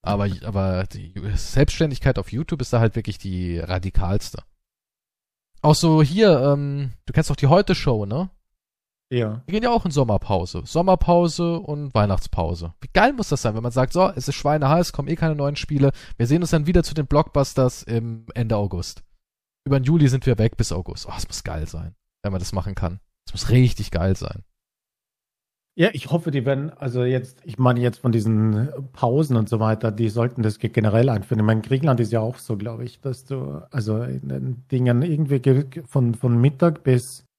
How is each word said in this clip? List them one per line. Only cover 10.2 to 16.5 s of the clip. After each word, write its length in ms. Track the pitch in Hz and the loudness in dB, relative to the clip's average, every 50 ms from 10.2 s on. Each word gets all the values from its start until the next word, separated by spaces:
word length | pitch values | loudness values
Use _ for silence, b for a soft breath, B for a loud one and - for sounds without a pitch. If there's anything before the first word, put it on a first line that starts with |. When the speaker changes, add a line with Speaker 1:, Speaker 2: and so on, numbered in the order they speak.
| - - 104 90 87 - - 92 - | 0 0 -2 -2 -2 -4 -8 -10 -10
Speaker 1:
Sommerpause 920 | - - 160 175 190 185 170 - 175 175 175 175 170 - - 175 170 170 | -4 -2 0 4 4 4 4 4 4 4 4 4 2 0 -2 -2 -2 -2
und 340 | 165 196 - 151 147 147 139 - | -4 -6 -8 -8 -8 -8 -2 2
Weihnachtspause. 800 | 110 104 101 95 87 - - - - 82 82 87 85 85 82 - _ | 2 2 4 2 0 -2 -2 -4 -4 -2 -4 -4 -6 -8 -12 -12 _
Wie 80 | - - - | -18 0 2
geil 200 | 185 208 262 285 | 4 4 4 2
muss 160 | 247 208 - | -2 -4 -4
das 120 | 147 127 | -4 -2
sein, 140 | - 117 104 | -2 -4 -4
wenn 80 | 110 113 | -2 -6
man 80 | 120 | -2
sagt, 200 | 113 131 127 127 - | 0 0 0 0 2
so, 180 | 175 185 190 190 | 2 0 0 0
es 120 | 135 127 | -4 -6
ist 80 | - 131 | -6 -6
schweineheiß, 580 | - - 143 151 156 143 135 151 175 175 - - | -2 0 0 0 2 2 2 2 2 2 0 -4
kommen 140 | - 139 | -6 -4
eh 80 | 139 165 | -4 -4
keine 180 | - 170 160 151 | -2 -2 -2 -2
neuen 220 | 147 139 143 147 | -2 -2 -4 -4
Spiele. 360 | - - - 147 139 135 139 B B B B B | -6 -6 -4 2 4 4 4 B B B B B
Wir 100 | - 117 | -2 0
sehen 160 | 120 147 170 180 | 2 2 2 2
uns 80 | - | 2